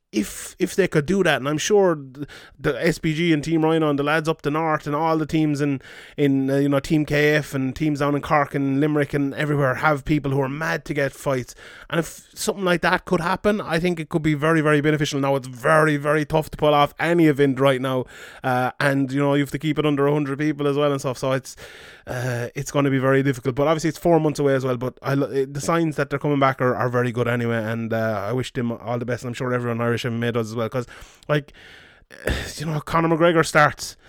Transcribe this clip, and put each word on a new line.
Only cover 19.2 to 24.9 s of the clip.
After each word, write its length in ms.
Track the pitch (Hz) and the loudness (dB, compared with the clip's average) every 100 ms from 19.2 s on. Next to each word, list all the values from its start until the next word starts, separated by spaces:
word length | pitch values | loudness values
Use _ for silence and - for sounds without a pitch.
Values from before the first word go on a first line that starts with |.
know, 140 | 143 | 2
you 80 | 143 | 2
have 80 | 139 | 0
to 80 | 143 | -2
keep 200 | 156 147 | -2 0
it 60 | |
under 220 | 151 143 143 | 0 2 2
a 60 | |
hundred 260 | 147 143 139 | 2 -2 -2
people 280 | 151 143 143 | -2 -2 -2
as 100 | 139 | 0
well 140 | 147 | 0
and 100 | 139 | 0
stuff, 180 | 139 123 | -4 -4
so 140 | 135 | -2
it's, 220 | 131 - - - - - - - | -2 -4 -16 -20 -20 -20 -18 -12
uh, 420 | 123 123 120 120 | -8 -6 -6 -6
it's 160 | - 139 | -8 -6
gonna 200 | 147 139 | 0 2
be 80 | 135 | 2
very 240 | 131 135 | 2 2
difficult, 340 | 139 127 139 120 | 2 0 -2 0
but 100 | 143 | 2
obviously 220 | 160 165 | 2 0
it's 100 | - | 0
four 220 | 175 165 | 2 4
months 180 | 156 143 | 2 2
away 160 | 143 | 2
as 100 | 135 | 2
well, 120 | 131 127 | 0 -4
but 200 | 123 | -6